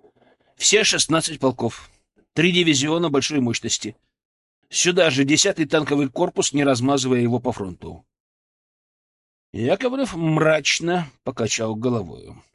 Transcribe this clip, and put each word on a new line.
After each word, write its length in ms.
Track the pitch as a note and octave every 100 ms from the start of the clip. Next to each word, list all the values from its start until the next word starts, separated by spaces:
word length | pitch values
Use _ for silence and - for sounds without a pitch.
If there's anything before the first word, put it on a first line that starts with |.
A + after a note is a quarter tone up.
| - _ _ _ _ -
Все 260 | - G#3
шестнадцать 560 | G#3 E3 - D#3+ D#3+ D3
полков. 500 | C3 A#2+ A#2 - - _ _ _ _
Три 180 | - F3
дивизиона 580 | F3+ E3 C3+ D3+ E3+ E3+
большой 300 | C#3+ - D3+
мощности. 560 | A#2+ A2+ A2+ - G#2 - _ _ _ _ _ _ _
Сюда 420 | - F#3 F3+ D#3+
же 140 | C3
десятый 420 | C#3 D3+ G3+ E3+ D3+
танковый 420 | D#3 C#3 C#3+ C3+
корпус, 420 | D#3 F3+ - -
не 120 | C#3+
размазывая 560 | C#3 A#2+ C3 C#3+ B2+ B2+
его 180 | A#2+ A#2+
по 140 | B2
фронту. 520 | A2 F#2+ E2+ - E2 _ _ _ _ _ _ _ _ _ _ _ _ _ _ _
Яковлев 640 | G2 A#2+ F#3+ B3+ C4+ A3+
мрачно 920 | E3+ E3 D#3 D#3 D#3 C#3+ - E3 F3+ D3+ -
покачал 540 | - A#2 A2 - A2 A2
головою. 680 | B2+ A#2+ F2 - - A#2 _